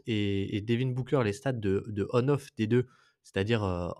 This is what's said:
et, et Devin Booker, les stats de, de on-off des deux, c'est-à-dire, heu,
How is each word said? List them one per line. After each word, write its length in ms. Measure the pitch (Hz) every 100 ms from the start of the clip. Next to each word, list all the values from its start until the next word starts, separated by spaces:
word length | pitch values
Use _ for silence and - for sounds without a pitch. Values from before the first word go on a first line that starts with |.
| -
et, 500 | 107 101 98 98 104
et 40 |
Devin 260 | 110 117 131
Booker, 340 | 127 123 139
les 100 | 107
stats 200 | 101 139
de, 320 | 120 101 98 110
de 220 | 101 98
on-off 380 | 123 131 139 - -
des 100 | 110
deux, 200 | 120 127 _ _ _
c'est-à-dire, 400 | - 98 101 117
heu, 300 | 98 87 87